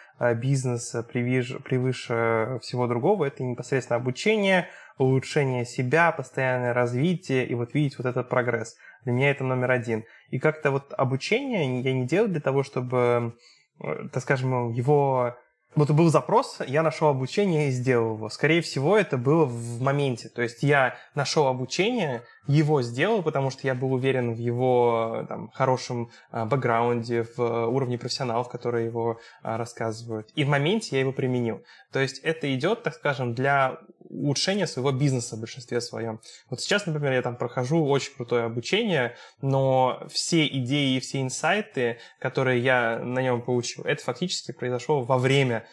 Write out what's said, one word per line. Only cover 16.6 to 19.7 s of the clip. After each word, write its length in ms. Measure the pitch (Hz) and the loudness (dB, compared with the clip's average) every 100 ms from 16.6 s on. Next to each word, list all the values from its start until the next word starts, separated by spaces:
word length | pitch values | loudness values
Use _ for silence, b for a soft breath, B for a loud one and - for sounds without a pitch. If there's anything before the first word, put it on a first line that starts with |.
| - | -4
я 160 | 135 | 0
нашел 280 | 160 - 156 | 0 2 2
обучение 580 | 135 131 - 202 160 147 | 2 -2 0 2 2 0
и 20 | |
сделал 440 | 127 123 120 113 107 | 0 2 2 2 -2
его. 140 | 110 | -8
Скорее 320 | - 147 165 | 0 2 2
всего, 340 | 165 - 139 214 | 0 -2 2 2
это 220 | 190 135 | 2 0
было 260 | 120 160 | 2 4
в 380 | 147 117 117 | 4 0 -8